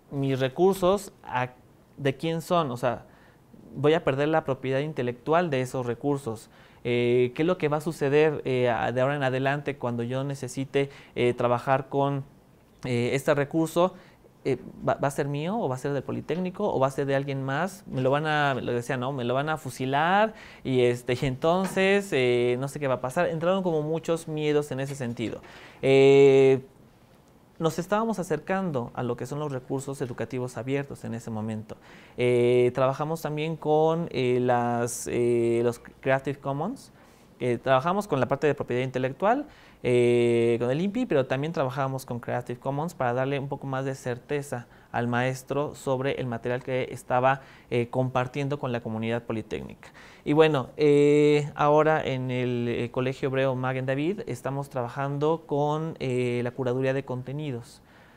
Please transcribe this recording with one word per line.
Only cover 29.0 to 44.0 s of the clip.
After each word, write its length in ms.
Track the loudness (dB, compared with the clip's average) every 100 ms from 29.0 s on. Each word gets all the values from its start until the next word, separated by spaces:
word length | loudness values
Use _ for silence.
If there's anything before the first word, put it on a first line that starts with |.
lo 140 | -4 -4
que 80 | -6
son 140 | -6
los 120 | -6
recursos 500 | -6 -6 -6 -6 -8
educativos 540 | -8 -6 -6 -6 -8 -8
abiertos 480 | -4 -4 -4 -10
en 100 | -10
ese 160 | -10 -8
momento. 460 | -6 -6 -8 -10 -16 -20 -20 -14 -2
Eh, 560 | 2 4 4 4 4
trabajamos 480 | 2 0 0 -4 -4
también 360 | -6 -6 -6 -4
con, 500 | 0 2 2 0 -2
eh, 280 | -2 0 2
las, 680 | 2 2 0 -2 -2 -6 -4
eh, 480 | 0 2 2 2 2 0
los 140 | -2 -12 -8
Creative 400 | 0 0 -2 -6
Commons. 540 | -6 -4 -6 -8 -16 -20 -20 -20 -20 -6
Eh, 160 | -2 -2
trabajamos 500 | 2 2 2 -2 0
con 140 | 0
la 60 | 0
parte 200 | 2 0
de 80 | 0
propiedad 280 | -2 -2
intelectual, 640 | -2 -2 -4 0 0 0 -2 -14 -20 -6
eh, 760 | 2 4 4 4 4 4 4 2
con 100 | 0
el 120 | 0
impi, 240 | -2 -2 0
pero 200 | 0 0
también 280 | -2 -2
trabajamos 520 | -2 -2 -2 -4 -4 -6
con 140 | -8
Creative 400 | -4 -6 -6 -8
Commons 340 | -4 -4 -4
para 200 | -2 -2
darle 260 | 0 -2 -2
un 80 | -6
poco 180 | -8 -6
más 200 | -4 -4
de 100 |
certeza 720 | -6